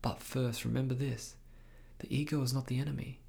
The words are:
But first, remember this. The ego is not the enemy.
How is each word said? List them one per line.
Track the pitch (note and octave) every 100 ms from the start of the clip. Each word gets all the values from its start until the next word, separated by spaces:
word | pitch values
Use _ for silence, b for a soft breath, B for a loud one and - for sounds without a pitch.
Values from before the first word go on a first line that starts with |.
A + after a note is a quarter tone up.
But | - A#2
first, | - C3 B2+ A#2
remember | A#2+ A#2 C3
this. | B2+ C#3 A#2 - - - B B B B B
The | - B2+
ego | D3 D3+
is | B2+
not | C3 B2+
the | B2+
enemy. | C3+ C3+ B2+ C3